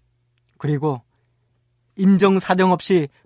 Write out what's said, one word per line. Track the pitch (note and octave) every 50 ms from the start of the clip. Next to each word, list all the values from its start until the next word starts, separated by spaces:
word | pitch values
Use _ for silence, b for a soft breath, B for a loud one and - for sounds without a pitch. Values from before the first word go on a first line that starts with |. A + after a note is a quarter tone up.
| _ _ _ _ _ _ _ _ _ _ _
그리고 | - - C#3+ D3+ C#3 D3 D3+ C3+ A#2+ - _ _ _ _ _ _ _ _ _ _ _ _ _ _ _ _ _ _
인정사정 | - F#3+ F#3+ G3 F3+ G3+ G3 F#3+ F#3+ - - F#3+ F#3 F#3+ F#3
없이 | F3+ E3+ - - F#3+ F3 D3 C#3 _ _ _